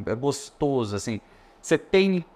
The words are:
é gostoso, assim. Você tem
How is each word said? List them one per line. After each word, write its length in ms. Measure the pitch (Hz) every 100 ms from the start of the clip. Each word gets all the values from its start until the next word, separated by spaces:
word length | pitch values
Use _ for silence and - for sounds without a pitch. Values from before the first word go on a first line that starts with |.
| 95
é 100 | 110
gostoso, 800 | 139 135 - - 147 131 107 101
assim. 240 | - 107 - - - _
Você 200 | - 160
tem 440 | - 190 196 180 -